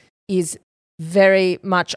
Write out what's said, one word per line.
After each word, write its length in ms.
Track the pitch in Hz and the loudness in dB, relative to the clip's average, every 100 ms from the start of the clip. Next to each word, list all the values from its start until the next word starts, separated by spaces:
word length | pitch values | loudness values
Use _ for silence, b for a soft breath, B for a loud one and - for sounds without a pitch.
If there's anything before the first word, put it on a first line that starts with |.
| b _ - | b _ -6
is 280 | 185 160 - _ _ _ - | -4 -4 -8 _ _ _ -16
very 600 | 160 190 190 190 185 180 | -2 2 4 4 0 -4
much 340 | 196 180 170 | -4 -4 -4